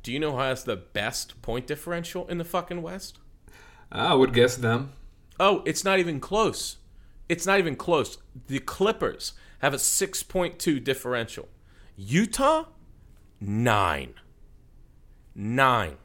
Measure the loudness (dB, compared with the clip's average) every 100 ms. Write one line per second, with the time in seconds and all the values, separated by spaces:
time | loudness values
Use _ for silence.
0 | -6 -4 -2 -2 -2 -2 -4 -8 -6 -6
1 | -4 -6 -10 -12 -6 -6 -6 -10 -8 -8
2 | -8 -10 -8 -8 -4 -6 -6 -10 -10 -12
3 | -14 -18 -20 -20 -20 -20 -20 -20 -2 2
4 | 4 6 6 8 6 6 2 2 -2 -12
5 | -20 -20 -20 2 4 4 0 -2 2 2
6 | 2 -4 -2 0 0 -2 -10 -12 -20 -20
7 | -20 -20 -6 -2 2 2 2 -2 2 2
8 | 2 -8 -20 -20 -8 -6 -6 0 0 2
9 | -4 -4 -12 -12 -20 -2 -2 0 -2 0
10 | -2 -6 -6 -4 -4 -2 -2 0 -2 -4
11 | -2 -4 -6 -10 -16 -20 -20 -20 -20 -16
12 | 0 2 2 2 2 2 -2 -18 -20 -20
13 | -20 -20 -20 _ -4 0 2 4 2 0
14 | -6 -16 -20 _ -20 -20 -20 -20 -20 -20
15 | -20 -20 -20 -10 -4 2 4 4 -2 -8